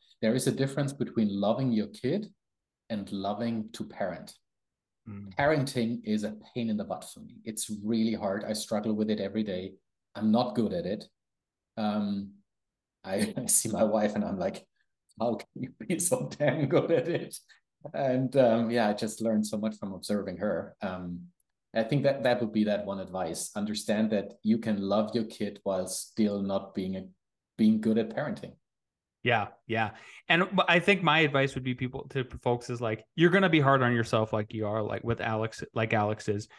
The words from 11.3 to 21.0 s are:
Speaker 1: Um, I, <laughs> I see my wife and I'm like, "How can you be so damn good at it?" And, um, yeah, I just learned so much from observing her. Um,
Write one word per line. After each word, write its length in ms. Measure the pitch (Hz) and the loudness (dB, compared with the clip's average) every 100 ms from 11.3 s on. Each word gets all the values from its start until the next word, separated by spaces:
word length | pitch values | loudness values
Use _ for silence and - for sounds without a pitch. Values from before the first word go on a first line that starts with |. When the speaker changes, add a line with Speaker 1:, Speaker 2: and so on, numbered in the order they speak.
| _ _ _ _ - | _ _ _ _ -4
Speaker 1:
Um, 580 | 107 107 101 98 98 - _ _ _ _ _ _ | -2 -2 -2 -4 -6 -14 _ _ _ _ _ _
I, 320 | 92 101 107 | -6 -2 -2
<laughs> 20 | - | -4
I 100 | 117 | 0
see 220 | - 113 | 0 0
my 160 | 92 | 0
wife 300 | 107 104 104 | 2 2 0
and 100 | 104 | 0
I'm 140 | 101 95 | -4 -2
like, 260 | 87 - - _ _ _ _ - | -4 -6 -14 _ _ _ _ -4
"How 160 | 117 | -2
can 140 | 107 - | -2 -6
you 160 | - 131 - 113 | -10 -10 -10 -4
be 120 | 175 | -2
so 320 | - 127 - - | 0 0 -2 0
damn 280 | 147 156 139 | 0 2 2
good 240 | 165 156 | 2 4
at 180 | 165 165 | 0 0
it?" 280 | 151 - - - _ _ _ 147 | -4 -6 -12 -16 _ _ _ -12
And, 420 | - 135 127 131 139 | -4 0 0 2 4
um, 340 | 123 117 113 | 6 6 2
yeah, 180 | 120 107 | 2 2
I 60 | |
just 260 | 104 110 - | 0 -4 -2
learned 260 | 113 107 107 | 0 0 0
so 120 | 104 | -2
much 180 | 107 107 | -4 -6
from 160 | 98 | -10
observing 460 | 92 - 104 92 85 | -10 -4 -2 -2 -4
her. 380 | 104 85 101 - | -2 -2 -6 -8
Um, 420 | 98 90 | -8 -6